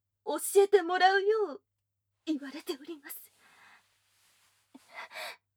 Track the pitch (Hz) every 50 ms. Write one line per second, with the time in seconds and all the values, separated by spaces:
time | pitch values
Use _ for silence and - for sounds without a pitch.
0 | _ _ _ _ - - 294 320 - - - 403 403 403 - 392 339 330 359 370
1 | 359 381 381 392 381 403 440 440 415 320 262 - _ _ _ _ _ _ _ _
2 | _ _ _ _ _ - 311 262 277 269 269 302 - - 339 254 294 311 339 285
3 | 277 311 - - - - _ _ _ _ _ _ - - - _ _ _ _ _
4 | _ _ _ _ _ _ _ _ _ _ _ _ _ _ - - _ _ - -
5 | - - - - - - - - _ _ _